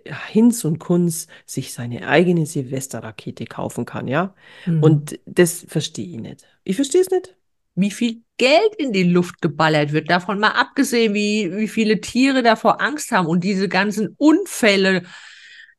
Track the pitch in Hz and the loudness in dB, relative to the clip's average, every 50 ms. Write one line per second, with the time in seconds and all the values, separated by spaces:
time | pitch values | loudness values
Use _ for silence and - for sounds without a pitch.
0 | - 143 139 - - - - 214 233 240 226 - - 156 160 160 - - 175 175 | -16 -16 -14 -14 -10 -2 2 4 4 4 4 2 -2 -4 -4 -4 -2 0 0 2
1 | 175 170 165 - - - - - _ - - 139 135 - - - 120 120 120 - | 2 0 -2 -4 -8 -14 -18 -20 _ -12 -10 -10 -10 -8 -10 -10 -10 -8 -8 -8
2 | - 120 139 156 185 180 175 170 151 - - 147 127 123 135 131 - - - 113 | -2 2 4 4 4 4 2 0 0 -2 -4 -6 -6 -6 -8 -10 -8 -8 -10 -10
3 | 113 113 - - - - - - - - - - 135 127 - - 120 - - 110 | -10 -12 -14 -14 -14 -14 -12 -12 -12 -14 -10 -8 -8 -8 -6 -8 -10 -8 -10 -10
4 | 117 117 131 160 185 190 - _ _ - - - - 180 165 156 147 160 156 147 | -6 -4 -2 -2 -2 -4 -6 _ _ -20 -20 -10 -6 -2 0 4 4 6 4 4
5 | 147 - - - _ - - - 175 165 - - - - - 160 - - - - | 2 -4 -12 -14 _ -2 2 2 2 2 2 -4 -10 -8 -6 -6 -6 -6 -8 -10
6 | 104 175 165 113 110 - - - _ _ _ _ - - 190 226 277 277 - 359 | -10 -10 -10 -12 -14 -14 -16 -18 _ _ _ _ -8 -4 -2 -2 -2 2 2 2
7 | 370 370 370 359 370 - _ _ _ _ _ _ _ _ _ 175 196 202 - - | 2 2 0 -4 -4 -6 _ _ _ _ _ _ _ _ _ -2 -2 -2 -2 -2
8 | 233 240 226 - _ _ _ - 240 262 302 349 440 427 427 - 294 262 202 190 | -2 -2 -4 -6 _ _ _ 0 2 4 6 6 4 2 0 -2 -4 -2 0 2
9 | 180 175 175 180 175 175 - _ - 165 147 147 160 156 156 151 151 147 147 156 | 2 4 4 2 2 0 -4 _ -4 -4 0 0 2 2 2 2 2 0 0 -2
10 | 151 151 175 180 180 - 202 202 214 214 - - 262 - - 277 269 269 247 233 | 0 0 0 0 0 -2 -2 0 0 0 2 0 -2 -2 0 -2 0 0 2 2
11 | 226 214 202 208 208 208 208 220 208 165 180 214 220 - - 226 220 214 214 - | 2 2 2 0 0 0 0 -2 -2 -2 -4 -4 -4 -2 0 0 0 2 0 0
12 | - - - 240 262 277 269 262 233 233 220 220 - 214 - - 190 226 294 302 | -2 -4 0 2 2 2 2 2 2 2 2 2 2 0 0 2 0 -4 -4 -6
13 | - - 233 190 180 151 170 185 170 202 202 185 196 180 - 190 196 208 190 208 | -6 -2 -2 0 0 0 0 0 0 0 -2 -2 -2 -2 0 0 0 0 -2 -4
14 | 214 175 - - 285 311 302 381 392 - - - 247 208 196 196 190 190 190 180 | -4 -4 -2 2 4 4 4 4 2 -4 -4 0 2 2 2 4 2 2 0 0
15 | 180 - - - - - - - - - - - - - _ | -2 -6 -14 -20 -20 -20 -20 -20 -20 -20 -20 -20 -20 -20 _